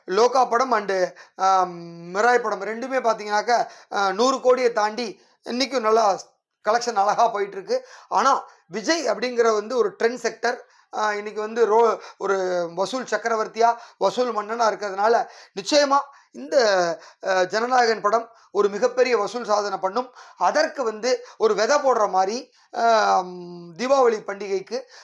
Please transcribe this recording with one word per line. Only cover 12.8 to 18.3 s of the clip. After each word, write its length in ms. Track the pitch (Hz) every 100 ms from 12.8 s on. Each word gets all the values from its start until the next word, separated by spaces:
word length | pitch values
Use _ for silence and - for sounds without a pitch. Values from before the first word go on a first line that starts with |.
| 190 254
சக்கரவர்த்தியா, 720 | 226 208 226 220 220 220 233 233 - -
வசூல் 380 | 190 190 247 208
மன்னனா 260 | 202 233
இருக்கிறதுனால 680 | 220 196 208 190 214 233 - - - 190
நிச்சயமா 380 | - 294 285 277 - - _
இந்த, 720 | 233 277 302 220 190 175 160 - _ 185
ஆ, 160 | 190
ஜனநாயகன் 580 | 180 208 247 254 233 214
படம் 300 | 202 226 -